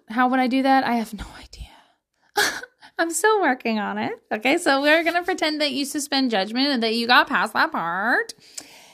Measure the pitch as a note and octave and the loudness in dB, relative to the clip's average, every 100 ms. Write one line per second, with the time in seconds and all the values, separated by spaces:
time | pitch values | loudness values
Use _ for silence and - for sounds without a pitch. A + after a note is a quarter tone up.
0 | - A3+ B3+ C4 B3+ C4+ C4 C4+ B3 A#3+ | -8 0 2 2 2 2 4 2 2 -2
1 | G#3+ G3 - - - - - - _ _ | -4 -10 -14 -16 -20 -18 -18 -20 _ _
2 | _ _ _ - G4+ - - _ - - | _ _ _ -2 -2 -4 -14 _ -12 -4
3 | E4+ E4 G#4+ G#4+ D#4+ C4 A#3 A3 G3 G#3 | -4 0 2 4 2 0 -2 -2 -2 -4
4 | A#3+ A#4 - G#3+ B3 E4 D4+ C4+ D4 E4 | -6 -8 -6 -4 0 0 2 2 4 2
5 | E4+ F4 F4+ F4+ D#4+ D4+ D4+ C4+ C#4 D#4 | 2 -2 -2 -2 -2 -2 -2 -2 -4 -6
6 | C#4 C4+ C4 G#3 G3 A#3+ C#4 B3+ A3 A3+ | -4 0 0 0 -2 0 0 0 0 0
7 | A3+ C4 D#4 G#3+ G#3+ B3 D#4+ B3+ E3+ F3+ | 4 4 4 0 0 0 0 -2 -4 -2
8 | A3 E4+ A4+ - - - - - - | 0 0 -2 -10 -20 -20 -20 -20 -20